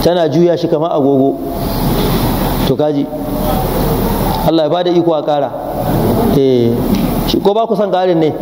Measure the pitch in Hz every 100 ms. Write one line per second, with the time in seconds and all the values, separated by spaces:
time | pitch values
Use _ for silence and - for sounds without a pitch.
0 | 165 180 160 139 175 165 165 156 170 165
1 | 139 139 135 135 - - - - - -
2 | - - - - - - - 135 151 143
3 | - - - - - - - - - -
4 | - - - - 160 160 151 170 180 175
5 | 170 156 147 147 131 - - - - -
6 | - - 233 143 135 127 117 120 123 -
7 | - - - - 196 208 226 202 202 180
8 | 185 165 156 95